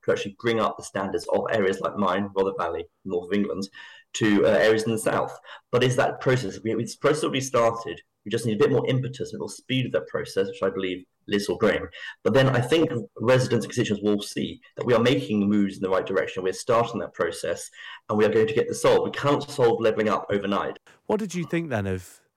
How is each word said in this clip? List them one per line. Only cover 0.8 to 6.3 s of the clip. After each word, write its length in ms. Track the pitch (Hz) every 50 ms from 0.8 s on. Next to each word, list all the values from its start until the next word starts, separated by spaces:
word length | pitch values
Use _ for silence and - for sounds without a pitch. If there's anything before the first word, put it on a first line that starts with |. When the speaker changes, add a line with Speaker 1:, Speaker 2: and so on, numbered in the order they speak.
| -
Speaker 1:
standards 460 | - _ 98 95 95 87 87 - - -
of 120 | 101 101 - -
areas 260 | 113 101 95 95 95
like 180 | - 85 -
mine, 340 | 101 101 92 90 98 101 101 98
Rother 200 | 98 95 98 95 90
Valley, 280 | 90 85 - 82 85 - _ _ _
north 240 | 95 92 87 90 87
of 60 | 95
England, 340 | 104 101 78 73 90 101 - _ - - - - - _ _ _
to, 320 | - 120 110 104 98 -
uh, 40 | -
areas 320 | 104 - 101 110 110 110 107
in 80 | 117
the 80 | 113 107
south. 400 | - - - 104 - - - - _ - - - _ _
But 140 | - 120 127
is 100 | 131 127
that 260 | - 123 - - -
process, 380 | - 135